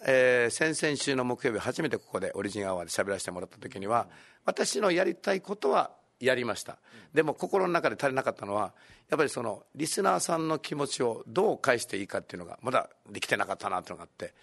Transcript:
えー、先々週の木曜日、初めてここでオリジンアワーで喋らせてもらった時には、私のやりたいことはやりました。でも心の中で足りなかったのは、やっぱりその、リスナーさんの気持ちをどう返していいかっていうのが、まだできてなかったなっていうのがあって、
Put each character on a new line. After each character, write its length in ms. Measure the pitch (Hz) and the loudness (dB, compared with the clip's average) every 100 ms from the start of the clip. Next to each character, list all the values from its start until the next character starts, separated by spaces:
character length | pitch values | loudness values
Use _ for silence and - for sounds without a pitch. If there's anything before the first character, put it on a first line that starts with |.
| - | 4
え 420 | 131 127 123 117 | 6 6 6 4
ー、 0 | |
先 240 | - 160 | 2 0
々 220 | 151 156 139 | 0 0 0
週 200 | 143 131 | 0 0
の 100 | 123 | 0
木 200 | 120 127 | 0 -2
曜 80 | |
日、 60 | 104 | -2
初 220 | 110 147 | -2 -2
め 80 | 151 | -2
て 80 | 110 | -4
こ 80 | - | -4
こ 100 | 95 | -4
で 100 | 92 98 | -4 -4
オ 60 | |
リ 80 | 101 | -4
ジ 120 | 101 | -2
ン 60 | 95 | -2
ア 60 | |
ワ 120 | 90 85 | -4 -4
ー 0 | |
で 60 | |
喋 200 | - 98 | -2 -2
ら 80 | 98 | -2
せ 60 | - | -4
て 60 | |
も 100 | 90 | -8
ら 60 | 92 | -10
っ 20 | |
た 80 | 107 | -12
時 240 | 95 98 | -14 -8
に 60 | 98 | 0
は、 200 | 117 95 - - _ - | 0 -2 -10 -20 _ -4
私 340 | - 208 - | -2 0 2
の 120 | 202 | 2
や 120 | 170 | 2
り 100 | - | 2
た 200 | - - | 0 -2
い 80 | - | -2
こ 160 | - 208 | -4 -2
と 120 | 254 | 2
は 220 | 214 - - _ - | 2 0 -6 _ -2
や 120 | 123 123 | 2 2
り 100 | 120 | 0
ま 100 | 98 | -4
し 80 | |
た。 140 | - - _ - - | -8 -16 _ -20 -2
で 80 | 151 | 2
も 120 | 156 | 2
心 340 | - - 196 185 | 0 0 2 2
の 60 | |
中 160 | 170 151 | 2 0
で 80 | 104 | 2
足 100 | 139 | 0
り 60 | 131 | 2
な 80 | |
か 80 | 120 | 0
っ 20 | |
た 120 | - 101 | -2 -2
の 100 | 104 | -2
は、 180 | 95 - - - - | -2 -6 -20 -14 -2
や 80 | 156 | 0
っ 0 | |
ぱ 60 | |
り 60 | 139 | 0
そ 140 | 127 | 0
の、 200 | 113 101 - 127 | -6 -8 -10 -6
リ 120 | 156 | -4
ス 140 | - | 2
ナ 160 | 190 180 | 2 2
ー 20 | |
さ 160 | - 165 | 2 0
ん 100 | 160 | 0
の 100 | 156 | -4
気 160 | - | -4
持 140 | 147 139 | -4 -2
ち 160 | - | 0
を 220 | 123 113 117 | 0 -2 -4
ど 280 | 113 208 139 | 0 2 2
う 20 | |
返 220 | 135 117 | 2 2
し 60 | - | 0
て 120 | 98 | -6
い 60 | |
い 40 | 98 | -4
か 120 | 98 | -6
っ 20 | |
て 160 | - 95 | -6 -12
い 20 | |
う 40 | |
の 20 | 85 | -12
が、 140 | 87 | -10
ま 100 | 120 | 0
だ 180 | 127 - _ - | 0 0 _ -16
で 100 | 101 | -8
き 80 | - | 0
て 80 | 104 | 0
な 100 | 98 | 0
か 80 | |
っ 40 | 98 | -4
た 120 | 104 | -4
な 120 | 92 | -4
っ 20 | |
て 60 | - | -6
い 0 | |
う 20 | 85 | -12
の 20 | |
が 60 | |
あ 20 | 85 | -16
っ 40 | |
て、 240 | - 87 _ | -14 -14 _